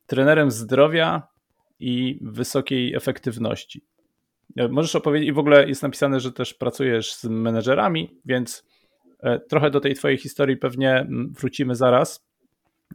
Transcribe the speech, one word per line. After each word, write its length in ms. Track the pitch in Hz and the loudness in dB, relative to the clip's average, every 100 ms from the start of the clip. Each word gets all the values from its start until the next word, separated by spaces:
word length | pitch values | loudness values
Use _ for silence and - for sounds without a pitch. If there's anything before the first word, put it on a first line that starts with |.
| - | -4
trenerem 440 | 131 139 156 143 | 2 4 4 2
zdrowia 800 | 113 110 127 151 165 160 160 - _ _ _ _ _ | 0 0 4 4 4 0 -2 -8 _ _ _ _ _
i 380 | 127 123 127 - | -6 -4 -4 -6
wysokiej 720 | 110 110 127 139 135 131 123 | -10 -8 -4 -2 -2 -2 -2
efektywności. 920 | - - - 131 117 113 - - - _ _ _ _ _ _ - - | -4 -4 -6 -8 -6 -6 -6 -10 -20 _ _ _ _ _ _ -14 -4
E, 120 | 120 | -2
możesz 280 | 131 160 165 | 0 0 -2
opowiedzieć, 320 | 151 151 151 | 0 0 0
i 40 | |
w 60 | 143 | 0
ogóle 300 | 147 143 143 | 8 8 8
jest 140 | 135 | 0
napisane, 380 | 139 - 143 135 | -4 -2 0 0
że 120 | 123 | -4
też 220 | - 123 | -6 -8
pracujesz 580 | - 123 - 135 113 110 | -4 -6 -2 0 0 -2
z 120 | - | -8
menedżerami, 960 | 117 113 113 113 113 147 208 160 170 - | -6 -2 -2 0 0 2 2 -2 -6 -12
więc, 400 | - 127 117 - _ _ _ _ _ _ | -4 -4 -4 -10 _ _ _ _ _ _
e, 200 | 123 117 | -4 -4
trochę 300 | - 151 147 | -2 0 2
do 100 | 139 | 2
tej 140 | 139 | 0
twojej 240 | 135 143 135 | -2 -2 -2
historii 380 | 139 - 139 127 | -4 -2 -2 0
pewnie, 400 | 135 123 135 131 | -4 0 2 2
mm, 360 | 135 123 135 | 0 -6 -8
wrócimy 420 | 139 127 - 127 | -6 -8 -4 -4
zaraz, 540 | 120 127 123 156 - _ _ _ _ _ _ _ | 2 4 4 2 -6 _ _ _ _ _ _ _